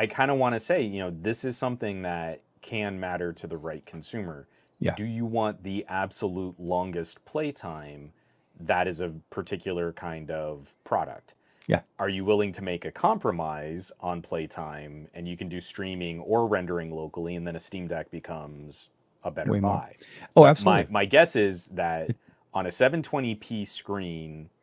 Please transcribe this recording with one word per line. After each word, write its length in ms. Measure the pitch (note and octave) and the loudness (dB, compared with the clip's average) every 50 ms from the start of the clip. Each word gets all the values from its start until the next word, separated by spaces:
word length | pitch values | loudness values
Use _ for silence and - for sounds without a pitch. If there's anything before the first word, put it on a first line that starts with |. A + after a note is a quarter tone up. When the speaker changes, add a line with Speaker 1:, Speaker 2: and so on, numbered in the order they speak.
Speaker 1:
I 40 | A2+ | 0
kinda 300 | G2+ - - C3+ C#3 C#3 | 0 2 2 4 4 4
wanna 240 | C3+ C3 B2 A#2 A2+ | 4 4 4 2 0
say, 220 | - - F3 F3 | 0 0 2 2
you 180 | A#2+ G#2 G2 G2 | 2 0 -2 -2
know, 100 | F#2+ F2+ | -4 -4
this 340 | F2 D#2+ E2+ G#2+ A#2 - - | -6 -2 -2 -2 -2 0 -2
is 140 | C3 A#2+ - | -4 -4 -2
something 440 | C3+ B2+ B2 B2 A#2 G#2 G2 F#2+ | -2 -2 -2 -2 -4 -4 -4 -4
that 400 | F#2 F2+ F2 E2+ E2 E2 D#2+ - _ _ _ _ | -4 -4 -4 -4 -4 -6 -8 -10 _ _ _ _
can 380 | - - A#2 A2 G#2 G2+ G2 F#2 | -14 -8 -4 -4 -2 -2 -4 -4
matter 320 | F#2 F2+ F2+ F2 F2+ F2 | -4 -4 -4 -2 -4 -4
to 140 | E2+ - - E2+ | -4 -8 -10 -10
the 80 | E2+ | -10
right 280 | D#2+ D2+ E2 D#2 D2+ - | -8 -8 -8 -10 -10 -12
consumer. 600 | - - E2 D#2 - - A2+ G2 F2 D2+ C#2+ C#2 _ _ _ _ _ _ _ | -14 -14 -14 -12 -10 -8 -8 -8 -8 -10 -12 -16 _ _ _ _ _ _ _
Speaker 2:
Yeah. 160 | - - F2+ | -4 -2 -2
Speaker 1:
Do 120 | - G#2+ | -2 -4
you 180 | A#2 A2+ A2+ A#2 | -4 -4 -4 -4
want 380 | A2+ A2+ A2+ A2 G#2+ G2+ F2+ F#2 | 0 0 2 2 0 -2 -4 -8
the 220 | G2 F#2+ G2+ G#2 - | -6 -6 -6 -6 -4
absolute 720 | F#2 F#2+ G2 G2 - - A2+ G2 F2+ F#2 F#2 F#2 F2 - | -2 -2 -2 -2 -4 -4 -4 -4 -2 -4 -6 -6 -8 -8
longest 640 | F2+ E2+ F2+ F2+ F#2 F#2+ F2 E2+ E2 - - - _ | -4 0 0 0 0 -2 -4 -6 -6 -8 -12 -18 _
playtime? 880 | - - D3+ D#3 D3 C#3 - - F2 D#2+ D#2 D2 D2 D2 D2 D2 D2+ - _ _ _ _ _ _ _ _ - | -6 -4 -4 -4 -4 -6 -8 -10 -10 -10 -10 -12 -14 -16 -16 -18 -20 -20 _ _ _ _ _ _ _ _ -10
That 260 | E2+ D#2+ F#2+ F2 F2+ | 0 2 2 4 4
is 140 | F#2 F2 D#2+ | 2 0 -2
a 80 | F#2 E2+ D#2+ D#2 - _ | -4 -4 -4 -8 -14 _
particular 600 | - G2+ F2 - G2+ E2+ - F#2+ F2+ F2 E2+ E2+ | -8 -8 -6 -6 -8 -6 -4 -4 -2 0 -2 -2
kind 380 | E2 - - E2+ D#2+ D#2+ D#2 D2+ | -4 -6 -8 -8 -8 -8 -8 -6
of 460 | D#2+ D#2 D#2 D2+ D2 C#2+ C#2+ - - _ _ | -6 -4 -4 -6 -6 -8 -12 -20 -20 _ _
product. 480 | - A#2+ F#2+ D#2+ C2+ - - - - _ _ _ _ _ _ - | 0 0 0 0 -2 -8 -14 -18 -20 _ _ _ _ _ _ 0
Speaker 2:
Yeah. 140 | - G#2 - - _ _ - | 2 2 2 0 _ _ -4
Speaker 1:
Are 100 | G2+ G2 | -2 -2
you 160 | G2 F#2+ F#2+ | -2 0 2
willing 280 | G2 G#2 G#2 G#2 G2 | 4 4 4 4 0
to 100 | E2+ - | -2 -6
make 220 | G2 F#2 F2+ F2 - | -4 -4 -4 -4 -6
a 80 | G2 | -10
compromise 960 | - - - G3 A3 G#3 - A#2 F#2 E2+ D#2+ D#2 D#2 D2+ D2 D#2 D#2+ F2+ F2+ - - - | -2 2 2 4 4 4 0 0 0 0 -2 -4 -4 -6 -6 -6 -8 -8 -10 -12 -14 -8
on 220 | - F2 F2 E2+ | -6 -4 -4 -4
playtime, 840 | E2 - F2+ E2+ D#2+ D2+ - E2 D#2+ D#2 D2+ D2+ D2+ D2+ D2 D2+ D2+ - - | -6 -6 -4 -4 -4 -6 -8 -10 -10 -10 -10 -12 -12 -14 -14 -16 -16 -16 -12
and 120 | F2 F2 | -10 -8
you 100 | F2 F2 | -8 -8
can 120 | E2+ G2 F2 | -6 -8 -8
do 120 | F2+ F2+ | -6 -8
streaming 600 | F2+ - - - G2 F#2+ F#2 F2+ F2 E2+ E2 E2 | -8 -10 -10 -8 -8 -6 -6 -4 -6 -6 -6 -8
or 260 | E2 D#2+ A2 A#2 A#2 | -2 2 2 4 4
rendering 460 | G#2+ G#2 F#2+ F2+ F2 F2 F2 E2 D#2+ | 4 2 2 2 0 -2 -2 -2 -4
locally, 420 | D#2+ D#2+ D#2 D#2 - F2 E2+ E2+ F2 | -6 -8 -8 -8 -6 -6 -6 -4 -4
and 100 | F2 E2+ | -4 -6
then 100 | F2 E2+ | -6 -6
a 20 | E2 | -8
Steam 300 | - - - F#2 F2+ E2 | -10 -10 -8 -8 -6 -4
Deck 220 | E2+ D#2+ D2+ - | -4 -6 -6 -8
becomes 800 | - E2 - - E2+ D#2 D2+ D2 D2+ D2 D2 D2 C#2 - - _ _ _ _ _ _ _ - | -10 -12 -10 -8 -10 -10 -10 -12 -14 -16 -16 -18 -18 -20 -20 _ _ _ _ _ _ _ -8
a 60 | F#2 | -6
better 200 | D2+ - E2 - | -6 -2 0 0
Speaker 2:
Way 80 | G#2+ G2+ | 2 2
more. 120 | G2 G#2 | 4 2
Speaker 1:
buy? 220 | G2 - - - - - - - - - - - _ | 2 0 -4 -8 -14 -20 -20 -20 -20 -20 -20 6 _
Speaker 2:
Oh, 60 | E3+ | 12
Speaker 1:
But 60 | D3+ C#3 | 12 12
Speaker 2:
absolutely. 340 | D3+ - - - G#2 - - | 12 8 6 6 6 6 4
Speaker 1:
my, 60 | - | 2
my 140 | G#2 G2+ G2+ | 2 2 2
guess 280 | G2 C3 D3 E3+ - - | 8 8 8 8 8 6
is 320 | A#2+ G#2 G2 F#2 F2 - - | 4 4 4 4 -2 -8 -8
that 420 | F#2 F2+ F2 E2 E2 E2 D#2+ - | -4 -2 -2 0 0 -2 -2 -2
Speaker 2:
It 60 | A#2 - _ - _ _ _ _ - | -4 -4 _ -18 _ _ _ _ -4
Speaker 1:
on 120 | F#2+ F#2 | -2 -2
a 40 | F2+ | -2
seven 320 | F2 - B2+ C3 D#3 E3 | 4 6 6 6 6 2
twenty 320 | D3+ - - C#3+ C3 A#2 A2 | -2 -2 -2 -2 0 -2 -4
P 300 | G#2+ - - A#2 G#2+ G2+ | -4 -6 -8 -6 -6 -6
screen 840 | - - - - - G2+ G2+ F#2+ F2 E2 D#2+ D#2+ D#2 D#2 D#2 D#2 E2 _ _ | -6 -8 -12 -6 -6 -4 -4 -4 -4 -6 -8 -8 -10 -10 -12 -14 -16 _ _